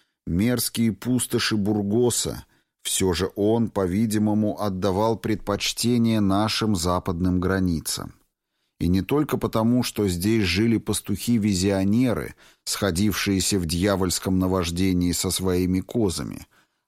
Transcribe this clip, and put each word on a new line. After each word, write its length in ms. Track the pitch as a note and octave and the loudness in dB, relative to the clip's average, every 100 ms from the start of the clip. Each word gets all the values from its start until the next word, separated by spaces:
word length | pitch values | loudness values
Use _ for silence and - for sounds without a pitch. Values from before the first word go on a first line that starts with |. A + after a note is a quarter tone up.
| _ _ - | _ _ -4
мерзкие 680 | E2+ A2+ B2 - - A2+ | 0 2 0 -2 0 0
пустоши 640 | G2+ A#2+ B2 - A#2+ - A2 | 0 -2 -2 0 -2 0 0
Бургоса, 880 | G2 G#2 G2+ A2 B2 - - A#1 - _ _ _ | 0 0 0 2 2 2 -4 -6 -12 _ _ _
все 300 | - - F#2+ | -6 -2 0
же 180 | E2 F#2 - | 0 -2 0
он, 320 | G#2 A#2 G#2+ | 2 2 0
по-видимому, 920 | - F#2+ F#2+ A2+ G#2+ G#2+ G#2+ G#2+ F#2 | 0 0 0 0 2 2 2 0 -2
отдавал 580 | G#2 F#2 G2 F#2 A2 A2+ | -4 -2 0 2 0 0
предпочтение 1000 | A2 G#2 - G2+ - - A#2 B2 A#2 A2 | -2 -4 -2 -4 -4 -2 0 2 2 2
нашим 560 | G2+ G2 G#2+ - A2 G2 | 2 2 0 0 0 0
западным 640 | F2 F2+ F#2 E2+ F#2 F2+ | 2 0 0 -2 0 0
границам. 760 | F2+ F#2+ F#2 D#2+ - - - - _ _ _ _ _ - | 0 0 0 -2 -4 -6 -8 -14 _ _ _ _ _ -4
И 100 | E2+ | 0
не 140 | F#2 | 0
только 360 | F#2 C#3+ D3 C3 | 2 0 0 -2
потому, 440 | A2 A#2 A2+ B2 | 0 0 2 2
что 240 | A#2+ - G#2 | 0 0 -2
здесь 360 | F2 F#2+ A2+ F#2+ | 0 0 2 2
жили 340 | F2 A#2 A2 | 2 2 2
пастухи-визионеры, 1600 | - G#2 - G2+ - A#2+ G#2 F#2+ G2 G2 F#2+ A2 B2+ F2 A#1+ - - _ - | 0 -4 -4 -4 0 2 2 2 2 2 2 2 2 0 -4 -12 -20 _ -10
сходившиеся 960 | - G2+ E2+ G#2+ F2+ - G2 F2 G2+ | -4 -2 0 0 0 0 0 0 0
в 80 | E2+ | 0
дьявольском 720 | E2 G2+ G2 F#2 - - F#2 | 0 2 2 0 -2 0 0
наваждении 760 | F#2 F#2+ E2+ E2+ F#2+ F2+ F2 | 2 0 0 0 0 2 0
со 180 | E2 F#2+ | 0 -2
своими 500 | - F#2 F2+ F#2 F#2 | -2 0 0 0 0
козами, 680 | - A#2+ G#2 D2+ A#1 G1+ - _ _ _ | -2 -2 0 -2 -8 -10 -16 _ _ _